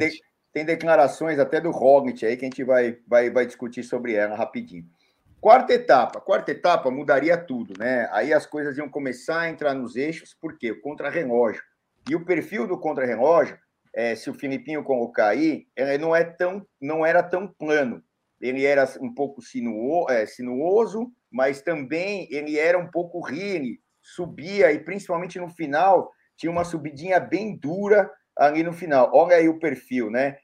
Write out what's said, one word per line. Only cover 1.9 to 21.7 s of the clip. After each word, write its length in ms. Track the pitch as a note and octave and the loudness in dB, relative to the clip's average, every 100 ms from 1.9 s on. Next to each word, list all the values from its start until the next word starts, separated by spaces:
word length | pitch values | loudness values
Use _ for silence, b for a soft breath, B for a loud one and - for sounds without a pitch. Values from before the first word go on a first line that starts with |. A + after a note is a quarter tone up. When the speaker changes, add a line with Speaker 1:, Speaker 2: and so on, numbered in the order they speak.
| C#3 B2+ A#2+ A2+ | 6 4 -2 -2
Speaker 2:
aí 100 | B2+ | -2
que 80 | |
a 40 | C3 | -6
gente 160 | B2+ | -4
vai, 340 | B2+ B2+ A#2+ A#2 - | 2 2 2 -4 2
vai, 240 | A#2+ A#2+ | 2 4
vai 160 | A#2+ B2 | 0 -2
discutir 380 | - A#2 B2 | -4 -12 -10
sobre 300 | A#2 B2 A#2+ | -8 -6 -2
ela 200 | G#2 G#2 | -2 -2
rapidinho. 500 | G#2+ A2+ A#2+ - F2 E2+ _ _ _ _ _ | -2 -6 -8 -12 -16 -20 _ _ _ _ _
Quarta 320 | G3+ B3+ - | 6 8 6
etapa. 480 | A#3+ - C3+ A2+ G#2+ | 2 4 4 4 -2
Quarta 300 | - G#3 - | -2 -2 -2
etapa 400 | C#3+ F3 E3 C3 | -2 0 2 0
mudaria 440 | C3 C#3+ C#3 D3+ E3+ | -2 0 2 2 0
tudo, 360 | E3+ B2 G#2 F#2+ | -2 -10 -10 -6
né? 280 | A#2+ B2+ A2+ | -4 -2 -2
Aí 180 | G2+ B2+ | -2 0
as 140 | D3+ | 0
coisas 320 | - D3+ D3 C#3+ | -2 -8 -8 -8
iam 140 | D3 | -10
começar 500 | D3 C3+ B2 - E3 | -8 -8 -8 -6 -4
a 80 | E3 | -6
entrar 240 | D3+ D3 | -4 -4
nos 240 | C3+ A#2 A#2 | -2 -6 -6
eixos, 380 | D3 E3 - _ | -6 -6 -14 _
por 200 | D#3+ - | -14 -8
quê? 140 | A#2 | -8
O 100 | - | -8
contrarrelógio. 800 | C#3+ D3+ C#3+ D3+ C3+ A#2+ A2+ F#2+ - _ _ _ - | -10 -8 -6 -4 0 2 2 -2 -14 _ _ _ -6
E 40 | |
o 120 | E3+ F3 | -4 -2
perfil 400 | E3+ B2+ G#3+ A3 | -2 -2 -6 -4
do 120 | F3 | -4
contrarrelógio, 800 | D#3 C#3+ B2+ A2+ C3+ E3 B2+ - _ _ _ | -4 -2 -2 2 4 4 2 -4 _ _ _
é, 200 | - A#2 | -4 -4
se 140 | A2+ - | -4 -8
o 60 | |
Filipinho 500 | B2 C#3 C3+ C3+ D#3 | -10 -8 -8 -8 -6
colocar 440 | C#3+ B2+ A#2 - G#2+ | -2 -2 -2 0 2
aí, 380 | A2+ D#3+ C3+ - | 2 0 -2 -6
ele 220 | - C3+ C#3+ | -4 -2 -2
não 180 | D#3+ | 2
é 100 | E3 | 0
tão, 420 | E3+ E3+ F3+ G3 - _ | 0 -4 -4 -6 -12 _
não 280 | C#3 D#3+ D#3+ | -6 -2 2
era 160 | F3 | 2
tão 240 | E3+ F3+ F#3+ | 2 -2 -6
plano. 560 | - D3+ D3+ B2+ F2 - _ _ _ | -8 0 0 0 -4 -14 _ _ _
Ele 280 | B2 C3 C#3 | -6 0 2
era 200 | C#3 C3 - | 4 2 -2
um 140 | B2 | -10
pouco 260 | B2 C#3 - | -6 -6 -8
sinuo-, 720 | - B2+ A#2 A2 B2 E3+ E3 | -12 -8 -6 -4 -2 -2 0
é, 160 | A#2+ G#2+ | 0 -2
sinuoso, 840 | - B2 B2+ E3 G#3 G#3+ G#3 B3 - _ | -6 -8 -4 2 2 2 -4 -10 -12 _
mas 320 | A#2+ C3+ C#3 | -2 -2 -2
também 640 | F3 | -4